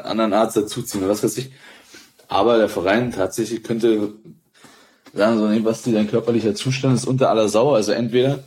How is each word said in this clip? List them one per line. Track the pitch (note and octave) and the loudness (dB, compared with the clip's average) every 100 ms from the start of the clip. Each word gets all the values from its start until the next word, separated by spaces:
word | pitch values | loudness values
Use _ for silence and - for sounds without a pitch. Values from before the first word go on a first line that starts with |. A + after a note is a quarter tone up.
anderen | - G#2+ A2 | -2 -2 0
Arzt | G2+ A2 A2 | 2 0 0
dazuziehen | G#2 - - G2+ | -2 -6 -8 -4
oder | F#2+ | -2
was | G#2 | 0
weiß | A2+ - | -2 -4
ich. | C3 - - - - - - _ - | -10 -14 -20 -20 -20 -20 -20 _ -6
Aber | F#2+ A2 A#2 | 0 2 4
der | G#2+ | 2
Verein | G2 F2+ A2 B2 | 0 0 0 0
tatsächlich | F#2+ F2+ - G#2+ A2+ | -2 -4 -4 -6 -6
könnte | - A2+ A#2 A2 G#2 - - - _ _ - - _ _ - | -6 0 2 2 -2 -8 -20 -20 _ _ -20 -20 _ _ -10
sagen, | G2 G#2 A2+ | 0 2 2
so, | G#2+ | 2
nee, | A2 | 2
Basti, | A2 A2 B2 | 0 -2 0
dein | G#2+ G#2+ | 0 0
körperlicher | A#2 - A#2 G#2+ | 0 0 0 0
Zustand | G2+ C3 C3 C3+ B2 | -2 -4 -2 0 0
ist | - | 0
unter | B2+ B2+ | 0 2
aller | A2 G#2+ | 2 2
Sau, | G#2+ C#3 | 2 4
also | A#2+ G2+ | 2 2
entweder | G#2+ A#2 B2 C3 C#3 | -2 0 2 2 -2